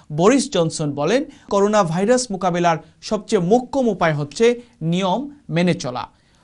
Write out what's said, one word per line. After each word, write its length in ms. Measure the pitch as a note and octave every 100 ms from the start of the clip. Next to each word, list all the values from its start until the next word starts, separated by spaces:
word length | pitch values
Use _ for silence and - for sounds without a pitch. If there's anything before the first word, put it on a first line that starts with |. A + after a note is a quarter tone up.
| -
বরিস 380 | D3+ G3 C#4 -
জনসন 420 | F#3 - - D3
বলেন, 320 | C#3 D#3 B3+ D#4 - -
করোনা 320 | G3+ G#3 G#3+
ভাইরাস 480 | E3+ F3 G3+ B3 B3
মোকাবেলার 460 | F#3 F#3 F3 E3+ D#3+ - _
সবচেয়ে 400 | - G#3+ - G#3
মোক্ষম 460 | E3+ B3 B3 C#4 A#3+
উপায় 260 | F3+ E3+
হচ্ছে 460 | D3 D3 - A#3 A#3+ - -
নিয়ম 480 | D#3+ F3 F#3+ A3+ C#4+ - -
মেনে 240 | D#3+ F3
চলা। 340 | - C3 B2 - _ _ _